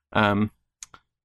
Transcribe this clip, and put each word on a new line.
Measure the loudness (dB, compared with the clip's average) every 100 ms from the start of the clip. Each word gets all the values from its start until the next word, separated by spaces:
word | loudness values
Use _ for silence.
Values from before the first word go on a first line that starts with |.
| _
Um, | 0 0 0 -4 -8 _ _ -20 -20 _ _